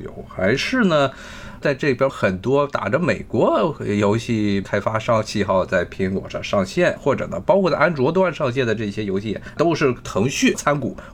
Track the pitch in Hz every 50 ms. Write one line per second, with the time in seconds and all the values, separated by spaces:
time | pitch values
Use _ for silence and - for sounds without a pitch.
0 | - - - - - - - - 92 98 110 - - - - 262 233 185 160 147
1 | 139 131 - - - - - - - - - - - 156 139 131 - 147 127 -
2 | 135 135 - - - 101 92 92 95 117 135 143 143 139 - - 101 101 107 151
3 | 180 135 101 87 - - - 113 165 254 339 277 208 165 131 - 113 110 104 104
4 | 104 101 104 117 117 - 120 110 104 104 101 98 95 - - 104 - 113 110 110
5 | - - 117 110 110 - - 110 95 95 95 95 87 - - 107 85 - - -
6 | 95 92 98 92 - - - - - - - 101 92 92 - 175 175 156 - -
7 | - 143 123 101 87 - - - - - 160 196 190 170 143 - 147 175 170 143
8 | 123 147 165 190 190 175 151 - 156 127 120 135 127 113 107 107 113 101 95 107
9 | 107 98 92 98 107 113 92 - - - - - 147 170 160 - 156 135 123 -
10 | - - - - 104 135 - - 262 262 - - - 151 147 147 135 101 - -
11 | - -